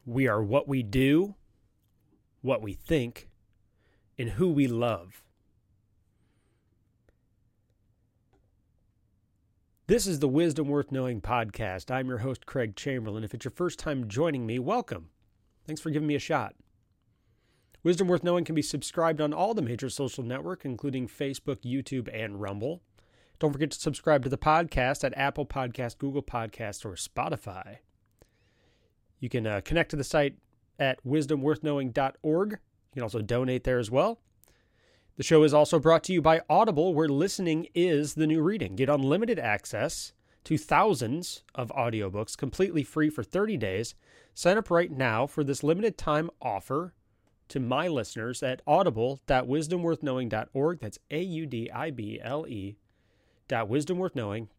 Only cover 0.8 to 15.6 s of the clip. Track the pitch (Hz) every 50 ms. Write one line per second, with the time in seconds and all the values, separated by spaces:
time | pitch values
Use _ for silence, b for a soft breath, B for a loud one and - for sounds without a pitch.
0.8 | 120 104 98 127 135 139 147 165 196 208 196 _ _ _ _ _ _ _ _ _
1.8 | _ _ _ _ _ _ _ _ _ _ _ _ - 123 127 110 107 104 92 -
2.8 | - - 165 147 120 117 - - - - _ _ _ _ _ _ _ _ _ _
3.8 | _ _ _ _ _ _ _ - 127 113 98 107 185 180 156 143 139 123 117 113
4.8 | 120 120 107 87 87 92 - - _ _ _ _ _ _ _ _ _ _ _ _
5.8 | _ _ _ _ _ _ _ _ _ _ _ _ _ _ _ _ _ _ _ _
6.8 | _ _ _ _ _ _ _ _ _ _ _ _ _ _ _ _ _ _ _ _
7.8 | _ _ _ _ _ _ _ _ _ _ _ _ _ _ _ _ _ _ _ _
8.8 | _ _ _ _ _ _ _ _ _ _ _ _ _ _ _ _ _ _ _ _
9.8 | _ - 202 240 - 196 165 139 151 135 127 156 175 165 143 156 147 139 143 143
10.8 | - - 135 131 127 127 123 104 - - 120 120 113 107 - - 113 95 92 92
11.8 | - - 127 131 131 127 127 110 117 135 127 - - - - 139 120 110 95 -
12.8 | - 143 131 127 110 107 101 110 110 101 - 113 - 127 - - 180 170 - -
13.8 | - 160 143 131 120 104 98 131 160 170 147 127 120 110 117 127 123 156 220 247
14.8 | - - - 87 82 - _ _ _ _ _ _ _ _ _ _